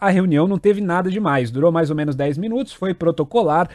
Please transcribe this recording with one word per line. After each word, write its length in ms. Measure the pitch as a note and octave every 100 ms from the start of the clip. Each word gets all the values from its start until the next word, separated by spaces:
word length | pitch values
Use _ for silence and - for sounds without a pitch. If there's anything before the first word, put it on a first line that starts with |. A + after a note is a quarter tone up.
a 80 | G3
reunião 380 | F#3+ F#3 D3 E3+
não 100 | G3
teve 240 | G3+ G3+
nada 300 | G3+ F3 F#3
demais. 400 | F#3+ G3 C#3 B2
Durou 200 | B2 E3
mais 200 | E3 D#3
ou 40 | D3+
menos 200 | D3 C3+
dez 240 | C#3+ D3
minutos, 340 | G#3+ A#3 B3+
foi 220 | - F#3+ F3
protocolar, 760 | E3 D#3+ D3 A#3+ F3+ D#3 F3+